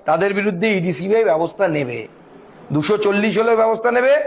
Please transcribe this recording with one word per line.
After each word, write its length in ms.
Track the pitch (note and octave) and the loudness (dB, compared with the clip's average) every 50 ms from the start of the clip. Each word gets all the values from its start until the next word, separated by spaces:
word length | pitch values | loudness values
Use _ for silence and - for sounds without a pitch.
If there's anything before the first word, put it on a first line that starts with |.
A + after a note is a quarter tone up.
| - | -2
তাদের 260 | D3 D#3 E3+ F#3+ G3+ G3 | -2 0 0 0 0 -2
বিরুদ্ধে 320 | G3+ G3+ G#3+ F#3 E3+ G#3+ A3 G#3 | -2 -2 -2 -2 -2 -2 0 0
ইডি 160 | F#3 E3 F#3 E3+ | 0 -2 -2 -4
সিবিআই 320 | - F3 G3 G#3+ A3+ A3+ | -4 -2 0 0 2 2
ব্যবস্থা 400 | G3 D#3+ D#3 E3+ E3 - - G3 F3 | 2 2 0 0 -4 -2 -2 -2 -2
নেবে, 300 | D3+ D3 C#3 B2 A#2+ A#2 G#2+ - - - - - - - - - - - - - C#3 | 0 -2 -4 -4 -6 -10 -12 -14 -18 -20 -20 -20 -20 -20 -20 -20 -20 -20 -10 -4 -4
দুশো 220 | D3+ D3+ - G#3 | -2 0 0 0
চল্লিশ 380 | G3+ G#3 G3+ G3+ G3+ G#3 A3 F3+ G#3 | 0 2 0 0 2 0 0 0 0
হলেও 180 | A3+ A#3 A#3 | 2 2 2
ব্যবস্থা 340 | A3 A3 A3+ A3 A3+ A3+ A#3+ | 2 2 2 0 0 -2 0
নেবে, 220 | A#3+ B3 B3 C4 C#4+ D4+ D4 | 0 2 2 2 2 2 0